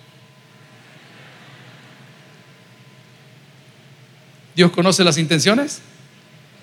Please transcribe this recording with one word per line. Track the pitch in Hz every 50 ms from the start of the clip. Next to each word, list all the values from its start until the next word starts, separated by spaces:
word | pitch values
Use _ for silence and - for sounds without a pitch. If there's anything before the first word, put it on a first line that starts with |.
| - - - - - - - - - - - - - - - - - - - - - - - - - - - - - - - - - - - - - - - - - - - - - - - - - - - - - - - - - - - - - - - - - - - - - - - - - - - - - - - - - - - - - - - - - - -
Dios | 165 175 175
conoce | - 175 170 190 170 - 180
las | 175 147
intenciones | 156 160 147 165 151 123 190 214 269 285 294 - - - - - - - - - - - - - - - - - -